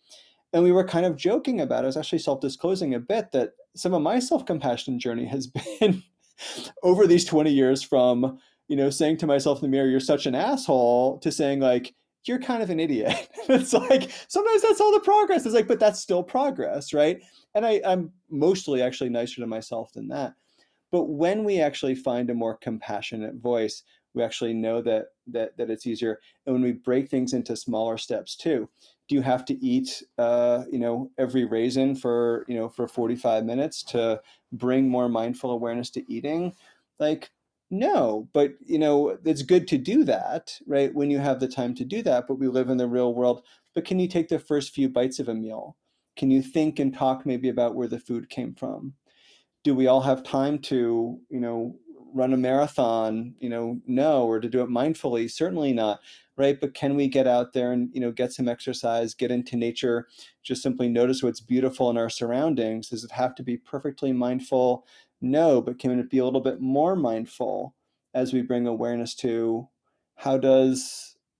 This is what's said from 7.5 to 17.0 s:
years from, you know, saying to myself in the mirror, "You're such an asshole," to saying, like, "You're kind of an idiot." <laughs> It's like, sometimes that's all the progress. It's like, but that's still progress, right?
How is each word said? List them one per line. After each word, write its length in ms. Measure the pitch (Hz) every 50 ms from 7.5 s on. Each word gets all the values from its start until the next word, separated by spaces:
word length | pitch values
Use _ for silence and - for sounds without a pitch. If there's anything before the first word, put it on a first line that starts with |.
| 143
years 300 | 135 135 127 131 131 131
from, 560 | - - 131 123 123 123 120 127 131 131 - _ _ _ _ _
you 100 | - 139
know, 140 | 139 135 139
saying 280 | 135 - 160 151 160 156
to 80 | 175
myself 320 | 151 139 139 135 151 143 139
in 40 | -
the 60 | 139
mirror, 200 | 135 139 135 135
"You're 120 | 131 131
such 260 | 131 - 151 143 -
an 80 | 143 123
asshole," 840 | 135 185 233 294 262 - - 147 127 123 120 120 123 127 135 135 -
to 100 | - 160
saying, 300 | 143 - 151 139 139 139
like, 340 | 135 131 123 123 127 - - _ _ _ _ _ -
"You're 160 | - 240 254
kind 220 | 254 - 247 233 220
of 80 | 180
an 100 | 175 160
idiot." 480 | 165 160 139 113 107 - - - - - -
<laughs> 40 | - - -
It's 240 | 262 254 - - -
like, 380 | 285 254 - 269 262 - - - - -
sometimes 360 | - - 370 403 453 453 403 403
that's 180 | 453 415 -
all 100 | 415 415
the 80 | 415 415
progress. 480 | 415 - 403 427 415 - 381 330 -
It's 80 | 233 214
like, 140 | 240 220 190
but 100 | 240 -
that's 220 | 220 208 196 -
still 240 | - - 190 180 175
progress, 680 | 175 - 247 277 285 - - 120 - 98 143 139 - -
right? 300 | 147